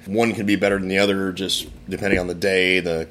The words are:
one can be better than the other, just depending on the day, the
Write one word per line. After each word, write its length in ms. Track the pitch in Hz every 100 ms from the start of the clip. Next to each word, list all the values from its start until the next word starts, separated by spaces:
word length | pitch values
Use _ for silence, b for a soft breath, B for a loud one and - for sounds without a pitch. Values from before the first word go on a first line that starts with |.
| -
one 260 | 107 117
can 140 | 113 101
be 80 |
better 240 | 98 101 98
than 80 | 95
the 120 | 95
other, 340 | 101 98 98
just 340 | 90 92 - - - -
depending 300 | 92 101 95
on 80 | 90
the 80 | 85
day, 420 | 98 95 92 92
the 260 | 85 80 82